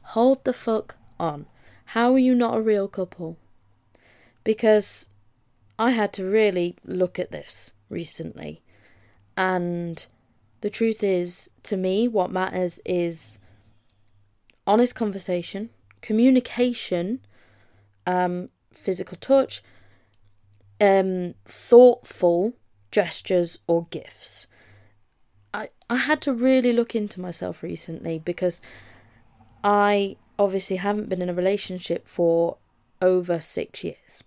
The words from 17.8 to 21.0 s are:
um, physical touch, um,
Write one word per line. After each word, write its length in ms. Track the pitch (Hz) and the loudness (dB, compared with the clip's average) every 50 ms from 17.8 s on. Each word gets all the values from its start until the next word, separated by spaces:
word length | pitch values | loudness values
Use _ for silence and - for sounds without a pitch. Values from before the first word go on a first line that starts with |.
| _ _ _ _ _ | _ _ _ _ _
um, 420 | 180 180 180 180 180 180 180 180 - _ _ _ _ | -2 0 0 0 0 -2 -4 -8 -12 _ _ _ _
physical 440 | _ - - - 190 185 190 - - - | _ -8 -4 -4 -4 -4 -6 -12 -12 -14
touch, 440 | - - 269 269 262 - - - _ _ _ - _ - _ _ _ _ _ _ _ _ _ _ _ _ _ _ _ _ _ _ | 0 4 4 4 4 0 -6 -16 _ _ _ -20 _ -20 _ _ _ _ _ _ _ _ _ _ _ _ _ _ _ _ _ _
um, 540 | 208 196 196 196 | 4 6 6 4